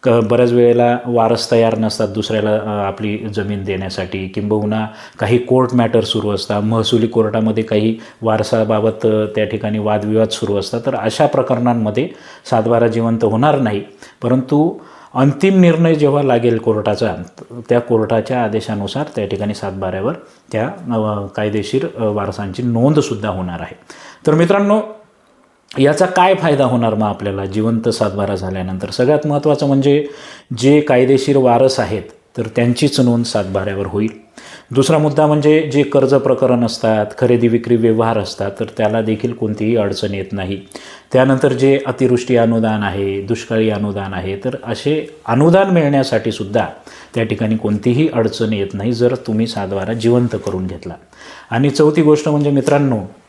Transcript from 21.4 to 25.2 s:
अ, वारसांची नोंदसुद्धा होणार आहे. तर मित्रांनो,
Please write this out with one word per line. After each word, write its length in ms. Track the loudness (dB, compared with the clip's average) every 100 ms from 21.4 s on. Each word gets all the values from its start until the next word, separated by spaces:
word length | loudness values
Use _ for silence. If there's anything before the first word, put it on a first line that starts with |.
| -4 -4 -2 -4 -4 -4
अ, 60 |
वारसांची 580 | -4 -2 -6 -8 -10 -6
नोंदसुद्धा 680 | -4 0 2 2 0 -4 -4
होणार 320 | -4 -6 -8
आहे. 140 | -12 -16 _ -20 -20 -6 0
तर 80 |
मित्रांनो, 460 | 2 4 2 2 0 -2 -14 _ _